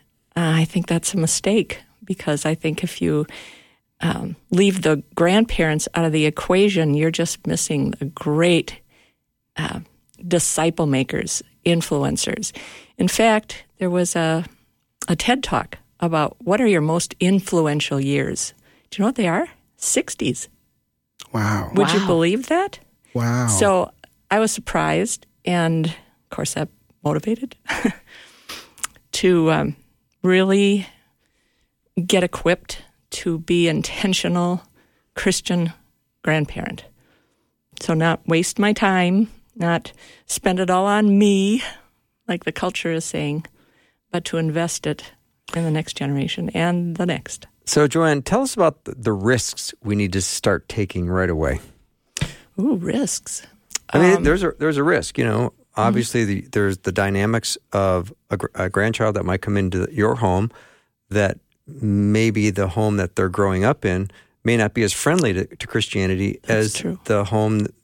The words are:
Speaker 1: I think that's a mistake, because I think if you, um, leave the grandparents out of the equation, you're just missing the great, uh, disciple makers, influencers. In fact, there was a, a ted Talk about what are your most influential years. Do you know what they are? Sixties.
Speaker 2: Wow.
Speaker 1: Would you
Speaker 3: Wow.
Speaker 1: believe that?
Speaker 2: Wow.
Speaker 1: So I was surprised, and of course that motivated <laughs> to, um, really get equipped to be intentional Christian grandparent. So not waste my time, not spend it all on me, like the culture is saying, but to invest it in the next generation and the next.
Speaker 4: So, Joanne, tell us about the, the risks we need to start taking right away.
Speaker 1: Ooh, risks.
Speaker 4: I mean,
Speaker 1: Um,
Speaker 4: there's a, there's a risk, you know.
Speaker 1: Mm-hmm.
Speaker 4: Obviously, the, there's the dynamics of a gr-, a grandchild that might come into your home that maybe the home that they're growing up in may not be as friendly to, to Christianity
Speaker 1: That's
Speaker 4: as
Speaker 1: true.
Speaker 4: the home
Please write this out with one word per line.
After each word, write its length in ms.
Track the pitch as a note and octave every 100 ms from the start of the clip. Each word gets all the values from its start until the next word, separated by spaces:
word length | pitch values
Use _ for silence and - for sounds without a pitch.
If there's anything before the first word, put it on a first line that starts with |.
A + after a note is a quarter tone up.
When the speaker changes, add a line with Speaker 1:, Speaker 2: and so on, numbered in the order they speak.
| _ _ _ - E3+ D#3+
Speaker 1:
I 60 | D#3+
think 220 | F#3 E3+
that's 260 | E3+ -
a 40 | G3
mistake, 600 | D#3+ - - G#3+ - - - _
because 400 | - F#3 - D3
I 100 | D#3
think 300 | D#3+ D#3+ D3+
if 160 | E3+ -
you, 260 | E3+ D3+ D3+ - - - _ _ _ -
um, 340 | E3+ - F#3+ E3 -
leave 320 | F3+ G3+ F#3+
the 200 | D#3 D3+ -
grandparents 760 | - E3+ G3+ A3+ - D#3+ D#3 -
out 100 | -
of 80 | E3
the 140 | D#3 D3+
equation, 680 | D3+ - F#3 G3+ F#3+ D#3+
you're 180 | C#3+ D#3+
just 360 | E3 E3 - -
missing 460 | E3 - D3+ C#3
the 120 | -
great, 680 | C#3 - - D3+ E3+ E3+ - - _ _ _ _ _ _ _ -
uh, 240 | D#3+ - - _ _ _ F3
disciple 600 | F3 - - D#3+ D#3+ D#3
makers, 580 | C3+ C3 - - - - _
influencers. 840 | - E3+ - D3 C#3 - - - - - - - - -
In 80 | F3+
fact, 560 | - A3+ G#3+ G#3+ - - -
there 100 | F#3
was 280 | F3+ F3 E3+
a, 280 | D#3+ D#3+ E3+ _ _ _ _ - -
a 80 |
ted 300 | E3 - B3
Talk 340 | - C3 - - _ -
about 340 | F3 D#3+ D3+ -
what 180 | - G#3
are 60 | A#3+
your 140 | F#3
most 340 | D3+ E3 - -
influential 800 | F3+ F#3+ F#3+ F3 D#3 D3 - C#3
years. 520 | C3+ C#3+ C3+ - - - _ _ -
Do 60 | -
you 40 |
know 40 | G#3
what 40 |
they 140 | C4+ F#3
are? 180 | E3+ E4+ - _ -
Sixties. 720 | - - - - - C3 - _ _ _ _ _ _ - -
Speaker 2:
Wow. 380 | A2+ G#2 G#2+ F2
Speaker 1:
Would 180 | F#3+ F3+
you 80 | F#3+
Speaker 3:
Wow. 60 | G3
Speaker 1:
believe 400 | E3 E3+ G#3+ C4
that? 300 | E4 G4 - _ _ _
Speaker 2:
Wow. 320 | A#2+ A#2 A#2+ B2
Speaker 1:
So 420 | G#2 G3+ F#3 - - - _ -
I 80 | G3+
was 120 | A3
surprised, 760 | - - E3+ D#3 D#3+ G#3 - _ _
and 420 | - F3 E3 E3 D#3+
of 440 | - _ _ -
course 240 | - D#3
that 140 | - D#3 _ _ _
motivated 520 | D3+ D3+ G#3+ A3+ C4 - -
<laughs> 240 | - G#3 - - - - - - - - - - - _
to, 380 | - F#3 F3 D#3+
um, 240 | D#3 D3+ D3 _ _ _ _
really 640 | F#3 F#3 F#3+ G3 G3+ G3+ F#3 _ _ _ _ _ _ _ _ _ _ - F3+
get 160 | G3
equipped 600 | F3 - E3 F3+ - - - _ -
to 280 | - - D#3+
be 280 | E3 F3 E3+
intentional 920 | D#3 - - G3 F3+ F3 F3 F3 F3+ - _ _ _ _
Christian 580 | - - F3+ - F3 E3 - _ _ _ _
grandparent. 600 | - D#3 D3 - - - - _ _ _ _ _ _ _ _ -
So 140 | -
not 260 | D#3+ E3 - -
waste 320 | E3 F3 -
my 140 | G#3
time, 560 | G#3+ G3+ F#3 F3+ F#3+ G#3+ - _ -
not 360 | E3+ E3+ - - - - -
spend 340 | - G3+ F#3
it 100 | F#3
all 160 | F3+ G3
on 320 | G#3 G#3+ G3
me, 440 | G#3 G3 G3 A3+ - - _ _ _ _ -
like 180 | F3
the 80 | -
culture 400 | - F3+ - E3
is 120 | E3
saying, 420 | - D#3 D3 D3+ - _ _ _ _ _ _
but 140 | F3 F3
to 100 | E3
invest 500 | D#3+ D#3 E3+ - D3+
it 260 | - - _ _ _ -
in 100 | E3
the 60 | E3
next 240 | D#3 D#3 -
generation 540 | C#3 C#3 C#3 - E3+
and 460 | - E3+ F3 F3 E3
the 100 | F3+
next. 400 | - - - - _
Speaker 4:
So, 220 | - - D3
Joanne, 360 | E3 E3 C#3+
tell 200 | - G#3
us 120 | C4+
about 300 | - E3+ -
the, 100 | - -
the 160 | A2+
risks 600 | G#2 G2+ B2+ - - - -
we 120 | -
need 180 | G#2 G2+
to 80 | F#2+
start 460 | F2+ - - F#2 -
taking 400 | - G2 F#2 F2
right 200 | F#2 F#2
away. 300 | D#2+ D2+ C2 - - _ _ _ - - - _ -
Speaker 1:
Ooh, 180 | A3+ A3
risks. 640 | E3+ B3 C4+ - - - - _ _ - -
Speaker 4:
I 80 | C#3+
mean, 180 | F3+ F#3+
Speaker 1:
Um, 80 |
Speaker 4:
there's 180 | D3 F3
a, 100 | F3+ -
there's 180 | D#3 C#3+
a 40 |
risk, 360 | D3 - - -
you 60 |
know. 260 | A#2+ G#2+ A#2+
Speaker 1:
Mm-hmm. 300 | - _ -
Speaker 4:
Obviously, 440 | A2+ G#2 A#2 B2
the, 160 | G#2+ G2 -
there's 260 | G#2+ G2+ F#2+
the 140 | -
dynamics 640 | F#2 G2 G2 G#2+ A2+ - - -
of 400 | G2+ G2 F#2 F#2 - -
a 60 | F#2+
gr-, 100 | -
a 140 | - F#2
grandchild 480 | G2 G#2 A2+ G#2+ G2+
that 80 |
might 180 | F2+ F#2
come 140 | - G2+
into 300 | F#2+ F2+ F#2
your 240 | - G#2 B2
home 340 | G#2+ F2+ A2+ - - _ _ _ -
that 280 | G2+ G2 - _ _ -
maybe 840 | C#3+ G#2+ G2+ G2+ G#2+ A2+ G#2+ G#2
the 180 | F#2+ G2
home 280 | G2+ G#2+ G#2
that 200 | F#2 -
they're 120 | F#2+
growing 360 | F2+ G2 F#2
up 200 | G#2 D3+
in 260 | G#2 F2+ F#2+ - _ _
may 120 | A2+ A#2
not 160 | G#2
be 80 | -
as 100 | G#2
friendly 400 | - - F3 C3+
to, 100 | F#2 - -
to 100 | -
Christianity 720 | A2+ G#2+ - F#2+ F#2 G2 -
Speaker 1:
That's 240 | - A2 A2
Speaker 4:
as 80 |
Speaker 1:
true. 240 | - F3+ F#3
Speaker 4:
the 200 | - G#2+
home 420 | G2+ A2 G#2+ G#2+ G#2 -